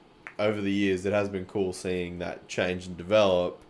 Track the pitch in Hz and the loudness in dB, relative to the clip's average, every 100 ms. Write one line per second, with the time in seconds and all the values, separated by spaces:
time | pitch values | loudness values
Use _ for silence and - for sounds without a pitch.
0 | - - - - 107 104 98 101 98 92 | -20 -20 -16 -2 0 2 0 2 2 2
1 | 98 104 101 98 92 104 92 - 95 90 | 0 0 0 -4 -6 -2 -2 -2 -4 -4
2 | 87 87 87 64 - - 92 90 92 85 | -4 -6 -8 -10 -8 -2 -2 -2 -6 -12
3 | 87 107 98 90 87 - | 2 6 6 4 2 -4